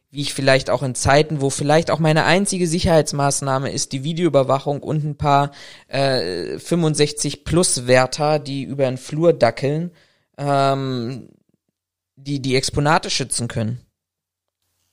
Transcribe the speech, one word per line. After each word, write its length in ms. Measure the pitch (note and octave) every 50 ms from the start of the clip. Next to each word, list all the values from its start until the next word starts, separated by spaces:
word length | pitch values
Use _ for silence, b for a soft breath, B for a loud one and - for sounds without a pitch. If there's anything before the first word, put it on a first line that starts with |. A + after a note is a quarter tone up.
| b _
wie 100 | _ C#3
ich 120 | C#3+ C#3 -
vielleicht 360 | - C3+ C3+ C3+ C3 - -
auch 140 | G2+ B2+ C#3+
in 120 | C3 A#2+
Zeiten, 460 | - - - C3+ D3 D3+ D3+ D#3+ D3
wo 80 | C3+ C#3
vielleicht 420 | C3 - D3 C#3+ D3 D#3+ E3+ -
auch 80 | - D3+
meine 240 | E3 D#3 D#3 D#3+ -
einzige 440 | A2 D#3+ F#3+ G3+ G3 - F3+ F3+ E3+
Sicherheitsmaßnahme 1000 | D#3 F3+ E3+ F#3+ E3+ D#3 C#3+ - - C#3+ C#3 D3 C#3 - C#3 C#3 C3 C3+ C#3 B2
ist, 220 | F2 C3 - -
die 140 | - C3+ C3
Videoüberwachung 760 | D#3 F3 D#3+ F3+ E3 C3+ C#3 C3 B2+ C3 C#3 - D3 D3 C#3
und 220 | - - C#3+ D#3 D3
ein 140 | D3+ D3 -
paar, 340 | C#3+ D3 C#3+ C#3 C#3+ C#3+ B B B B B B B B
äh, 680 | - C3 C#3 C#3 C3 B2 F2+ F2 F#2 E2+ F2 - C#2 -
fünfundsechzig 840 | - - E3+ F3 E3 D#3 D3+ C#3 D3 D3 - - - D3 - - _
plus 420 | - D3+ E3+ F#3 - - C3 B2
Wärter, 540 | B2 B2+ B2+ B2+ B2+ - - D3+ D3 D#3 D3
die 240 | C3 C#3 C#3 C#3 C3
über 220 | E2 C3+ C#3 C3+
den 120 | B2+ B2+ B2
Flur 360 | - - - D3+ E3 F3 D#3
dackeln, 580 | - B2+ A#2 A2+ - C#3+ C3+ D3 D#3 E3+ F3 - _ _ _ _ _ _ _ _ -
ähm, 920 | C#3+ C#3+ C#3+ C#3 C#3 C#3 C#3 C#3 C3+ C3 C3 B2 A#2 A2+ C3+ A#2+ - - _ _ _ _ _ _ _ _ _ _ _ _ _ _ _ _ _ _ C3+
die, 160 | C#3 D3 C#3+
die 160 | B2 C3+ B2
Exponate 540 | C3 - - - D#3 D3 C#3+ D#3+ F#3 - G3+
schützen 380 | - - C#3 A2 - - A#2+ A#2
können. 360 | - A#2 A#2 - B2 B2 - _ _ _ _ _ _ _ _ _ _ _ _ _ _ _ _ _ _ _ _ _